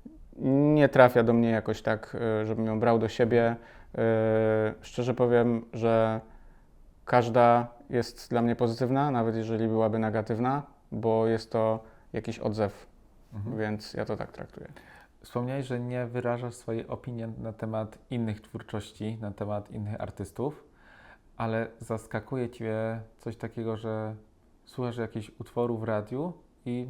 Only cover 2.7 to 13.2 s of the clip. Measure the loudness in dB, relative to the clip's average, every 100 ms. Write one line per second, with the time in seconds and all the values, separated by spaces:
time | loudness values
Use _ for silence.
2.7 | 2 4 4 2 2 2 4 2 0 -8
3.7 | -20 -10 -2 2 2 2 2 4 2 0
4.7 | -2 -8 -4 -2 2 4 6 4 2 -4
5.7 | -2 2 4 2 0 -6 -18 -20 -20 -20
6.7 | -20 -20 -20 0 2 4 6 8 6 2
7.7 | -8 -4 -2 -2 -6 -4 0 2 2 0
8.7 | 0 0 2 0 0 0 -2 -2 0 0
9.7 | 2 2 2 0 -2 -2 -2 0 -2 -6
10.7 | -16 -12 -4 2 2 4 0 0 0 0
11.7 | 0 -6 -20 -10 -8 -6 -4 -4 0 -2
12.7 | -4 -18 -20 -20 -20